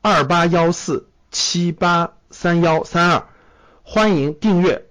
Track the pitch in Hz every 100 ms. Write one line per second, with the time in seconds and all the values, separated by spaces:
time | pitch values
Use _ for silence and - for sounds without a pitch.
0 | 214 180 135 175 170 170 165 175 - 151
1 | - _ _ - - 175 175 165 175 170
2 | 170 - _ - 175 170 170 160 - 170
3 | 175 151 - - _ _ _ _ - 214
4 | 214 175 139 151 220 180 180 120 -